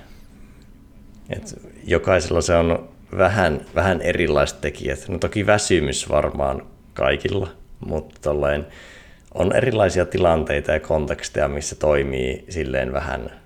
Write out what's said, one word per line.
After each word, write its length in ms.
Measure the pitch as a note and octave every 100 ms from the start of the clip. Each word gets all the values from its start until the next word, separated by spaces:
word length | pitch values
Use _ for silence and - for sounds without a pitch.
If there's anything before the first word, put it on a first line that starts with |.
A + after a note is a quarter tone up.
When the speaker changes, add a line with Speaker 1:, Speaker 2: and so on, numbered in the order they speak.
| - - - - - - - - - - - - -
Speaker 1:
Mm. 80 | G#2
Speaker 2:
Et 240 | - - - -
jokaisella 560 | - E2+ - F#2 E2 E2+
se 140 | D#2+
on 340 | E2+ E2+ E2+ - - - F#2
vähän, 420 | F#2+ G#2 E2+ C#2 -
vähän 260 | - F#2+ E2+
erilaiset 600 | F2 - D#2 D2 C#2 -
tekijät. 480 | D2+ - C2+ C2+ -
No 100 | F2
toki 280 | F2 G#2+ G2+
väsymys 600 | G#2 - F2+ C#2 C2 -
varmaan 580 | D2 D2+ C#2 C#2 C2+ - - -
kaikilla, 580 | - C2 C#2+ F#2 F#2+ F2 - - - -
mutta 340 | D#2+ - -
tolleen 440 | D2 D2 C#2+ D2 D2 - - - - - -
on 220 | - G3 -
erilaisia 500 | C3 A2 F#2+ F2+ F2
tilanteita 680 | - F2+ D#2+ D2 D2 C#2+
ja 80 | D2+
konteksteja, 680 | - D#2+ D2 D2 - - D2
missä 280 | C#2+ D2 -
toimii 680 | D2+ D2 C#2 C2 B1+ C2 -
silleen 440 | E2 C#2 C2 B1+
vähän 380 | C2+ C#2 B1+ - -